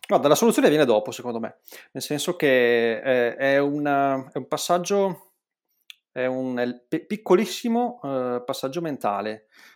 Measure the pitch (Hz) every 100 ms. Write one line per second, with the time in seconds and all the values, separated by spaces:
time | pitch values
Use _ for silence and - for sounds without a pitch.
0 | - 170 139 143 233 294 254 156 127 107
1 | - - 120 117 113 - - - - 135
2 | - 147 180 170 147 127 120 117 117 110
3 | 135 127 120 113 135 139 143 147 147 139
4 | 139 135 131 147 123 147 - 180 175 202
5 | 196 170 _ _ _ _ _ _ _ -
6 | _ 131 127 131 131 123 123 123 - 160
7 | - 208 - 190 220 - 240 233 247 240
8 | 139 131 123 123 123 135 135 170 165 131
9 | 107 98 107 110 _ _ -